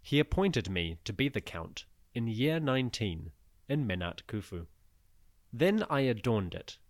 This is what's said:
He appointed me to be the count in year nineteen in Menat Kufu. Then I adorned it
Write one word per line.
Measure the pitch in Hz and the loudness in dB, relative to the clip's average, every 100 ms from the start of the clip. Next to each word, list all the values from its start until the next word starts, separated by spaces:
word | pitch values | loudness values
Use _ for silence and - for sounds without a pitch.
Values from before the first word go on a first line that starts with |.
He | - 143 | 2 2
appointed | 147 - 196 135 87 | 2 2 2 2 0
me | 92 85 82 | -2 -2 -4
to | - | -8
be | 98 135 | -2 0
the | 120 | 0
count | - 85 82 - - - - | -6 -8 -8 -12 -16 -20 -10
in | - 117 | -4 -4
year | 110 135 165 | 0 0 2
nineteen | 151 131 127 - 107 82 80 - - _ - | 2 2 0 0 -2 -2 -8 -14 -20 _ -4
in | 147 127 | 0 0
Menat | 90 87 - - | 0 -2 -6 -8
Kufu. | 107 95 90 82 - _ _ _ - - _ _ | -8 -6 -10 -10 -16 _ _ _ -20 -20 _ _
Then | 120 165 214 - | 2 4 4 2
I | 143 | 2
adorned | 135 113 123 110 92 | 2 2 2 2 2
it | - - - | -4 -10 -18